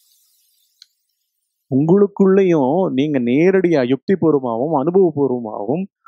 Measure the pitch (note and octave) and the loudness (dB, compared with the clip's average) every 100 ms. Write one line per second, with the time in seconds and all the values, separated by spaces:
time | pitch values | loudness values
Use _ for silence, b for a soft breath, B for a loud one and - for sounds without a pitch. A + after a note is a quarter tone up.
0 | _ _ _ _ _ _ _ _ _ _ | _ _ _ _ _ _ _ _ _ _
1 | _ _ _ _ _ _ - C3 D#3+ G3 | _ _ _ _ _ _ -4 -2 2 2
2 | G3+ - G3 F#3+ F#3+ D#3+ B2+ E3 F3+ C3 | 2 2 2 4 2 2 0 0 -2 -2
3 | D3+ C#3 A#2+ C3 F3 F#3+ F#3 D#3 B2 C3 | -2 -2 0 2 2 2 0 0 0 -2
4 | - F#3+ E3 C#3+ B2+ A2+ D3 D3+ C#3+ F3+ | -2 0 2 0 -2 -4 -2 -2 0 2
5 | F3+ C#3+ C3+ B2 A2+ A2 G#2 D#3 G3 _ | 2 0 -2 -2 -6 -8 -6 -6 -6 _